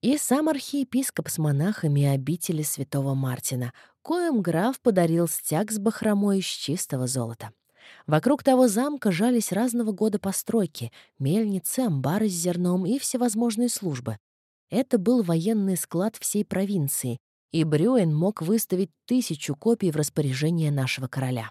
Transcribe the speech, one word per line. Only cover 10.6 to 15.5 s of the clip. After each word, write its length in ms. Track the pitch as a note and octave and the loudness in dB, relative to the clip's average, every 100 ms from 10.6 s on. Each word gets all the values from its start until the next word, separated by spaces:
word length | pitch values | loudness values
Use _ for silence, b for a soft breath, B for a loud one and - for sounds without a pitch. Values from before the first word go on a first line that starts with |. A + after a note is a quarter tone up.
| F#3+ - A#2 B B _ | 0 -2 -10 B B _
мельницы, 600 | C3+ F#3 A3 F#3+ - - | 0 2 0 -2 -4 -2
амбары 480 | B3+ C#3+ C3 F#3 A3 | 0 0 0 0 0
с 40 | |
зерном 540 | F3 F3 F3 F3+ F3+ F#3 | 0 -2 0 2 2 0
и 120 | C4 | -2
всевозможные 680 | - B3+ B3 G#3 A#3 G#3+ B3 | -2 0 0 2 0 0 -2
службы. 500 | - F#3+ C3+ B2 G#2+ _ _ _ _ _ | -2 -4 -4 -6 -8 _ _ _ _ _
Это 280 | G3+ C4 A#3 | -2 2 2
был 240 | F3+ B3 | 4 2
военный 540 | F#3 E3 F3 | 4 2 2